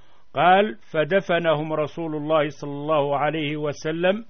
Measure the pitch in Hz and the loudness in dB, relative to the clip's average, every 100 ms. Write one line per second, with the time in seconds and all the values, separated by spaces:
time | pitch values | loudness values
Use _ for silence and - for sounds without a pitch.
0 | - - - 131 165 190 214 226 - 160 | -20 -20 -10 2 4 6 4 -2 -6 -2
1 | 151 190 190 170 165 147 156 156 147 - | 0 0 2 0 2 0 0 -2 -4 -4
2 | 165 151 147 156 147 147 151 143 147 156 | -6 -6 0 2 0 -4 -10 -6 0 0
3 | 143 143 151 160 147 151 151 143 156 165 | 2 0 0 -2 -4 -4 -6 -6 -6 0
4 | 180 208 | 0 0